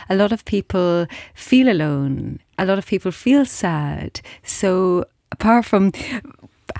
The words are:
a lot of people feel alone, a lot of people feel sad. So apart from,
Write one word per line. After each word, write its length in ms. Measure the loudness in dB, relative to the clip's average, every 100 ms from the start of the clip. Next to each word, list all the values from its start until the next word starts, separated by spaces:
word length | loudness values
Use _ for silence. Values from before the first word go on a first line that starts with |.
| -2
a 60 | 0
lot 160 | 2
of 140 | 0 -4
people 600 | -4 -2 0 2 0 -2 -8 -20
feel 360 | -14 2 4 4
alone, 720 | 2 0 -2 -2 -4 -6 -10 _ -6
a 80 | -2
lot 120 | -2
of 80 | -2
people 260 | -4 -4
feel 340 | -4 2 4 4
sad. 760 | 0 0 -2 -4 -6 -8 -12 -18 -18
So 600 | -4 -2 0 2 2 0 -2 _ _
apart 320 | -2 4 4 4
from, 260 | 2 2 0 -8 -10 -12 -20 -20 _ -14 -10